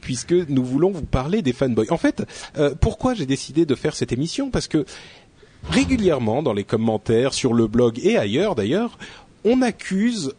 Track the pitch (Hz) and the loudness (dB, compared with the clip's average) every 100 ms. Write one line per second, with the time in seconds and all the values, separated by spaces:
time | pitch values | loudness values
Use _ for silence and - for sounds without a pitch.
0 | - 127 - 175 170 135 127 131 180 190 | -6 -8 0 0 2 -2 0 2 0 0
1 | - 185 143 208 151 120 135 110 107 165 | -4 -4 0 0 0 0 0 2 0 2
2 | 285 - - - - - 143 156 - 214 | 0 -2 -8 -10 -14 0 0 2 -2 0
3 | 254 240 135 135 - 139 165 123 156 - | -2 -2 -2 -2 -2 0 2 2 -2 -4
4 | 135 110 160 - 277 208 - 160 139 - | -4 -2 -2 -4 -2 -4 -2 -2 -2 -10
5 | - - - _ - _ - 175 269 262 | -20 -20 -20 _ -20 _ -2 0 2 2
6 | 190 143 113 117 156 101 98 117 113 110 | 2 2 2 0 0 -2 -2 -2 0 -4
7 | - 113 131 - 131 117 113 113 120 113 | 0 2 2 0 0 2 2 4 2 2
8 | 180 226 107 117 208 156 101 170 233 - | 0 2 0 0 0 0 0 0 -2 -6
9 | - - - _ 208 254 254 - - 190 | -20 -20 -20 _ 0 2 2 -2 -4 0
10 | 226 233 139 | 0 0 -6